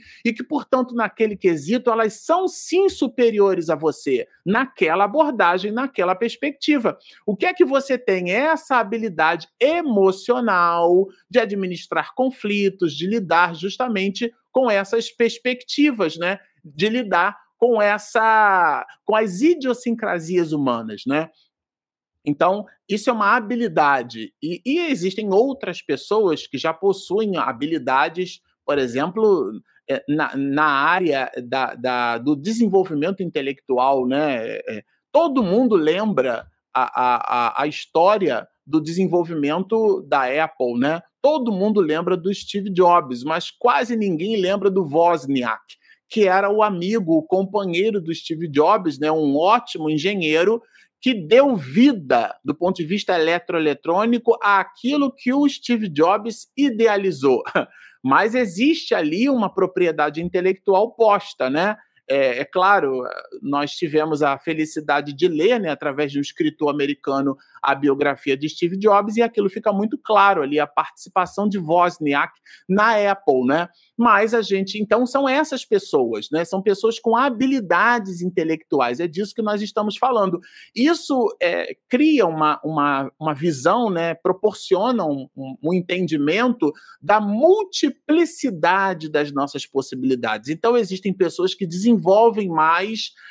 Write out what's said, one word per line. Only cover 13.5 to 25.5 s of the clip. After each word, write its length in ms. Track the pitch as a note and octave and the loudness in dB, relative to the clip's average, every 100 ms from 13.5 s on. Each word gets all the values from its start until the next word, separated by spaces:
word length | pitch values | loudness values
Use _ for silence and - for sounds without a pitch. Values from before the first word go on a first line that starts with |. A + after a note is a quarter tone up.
justamente 800 | E3 F#3+ - B3+ G3+ G3 F#3+ A#3 - _ | -2 -8 -4 -4 -2 -2 -4 -8 -8 _
com 180 | B3+ B3+ | 0 2
essas 400 | G3+ G3 A3+ A3+ | 2 0 -2 -4
perspectivas, 1080 | - A#3 A3+ B3 B3 - - D4 A3+ E3 D#3+ | -2 -2 0 -4 -6 -6 0 2 2 -2 -2
né? 220 | F3 G3 _ _ | -4 -4 _ _
De 240 | D#3 D3 G#3 | -20 -4 -2
lidar 480 | A#3+ G#3+ F3 F#3+ G3+ _ _ | 0 0 2 0 -2 _ _
com 260 | A#3+ A3+ | 2 4
essa, 1040 | G#3 G#3 - A#3+ A3 A3 G#3 F#3 E3 C3+ - - | 2 0 -2 0 4 4 4 4 2 0 -6 -10
com 120 | - G#3+ | -2 0
as 240 | A3 F3+ | 0 2
idiosincrasias 1120 | D4+ E4+ C4 A#3+ B3 A3+ G#3 F3+ D#3+ F3+ D#3+ | 2 2 -2 -4 -4 -4 -4 -4 -2 -2 0
humanas, 500 | D3+ C3+ A#2 A2 G#2 | 0 0 -2 -6 -10
né? 240 | B2+ D3 D#3+ _ _ _ _ _ _ _ _ _ | -4 -2 -4 _ _ _ _ _ _ _ _ _
Então, 400 | D3 D3 E3 G3+ G3 _ - | -6 0 0 0 -6 _ -8
isso 220 | G#3 C4 | -4 -2
é 20 | |
uma 220 | A3+ G3+ | 0 2
habilidade. 960 | A#3+ G#3 A#3+ A3+ D#3+ D3 C3+ B2 A2+ A2 _ | 0 0 -4 -2 2 2 2 -2 -12 -14 _
E, 220 | D3+ F3 | -10 -8
e 140 | B3 D#4+ | -4 -4
existem 540 | E4+ A3+ F#3 G#3 G#3+ | -2 -4 -4 -4 0
outras 500 | F#3+ C4+ | 2 2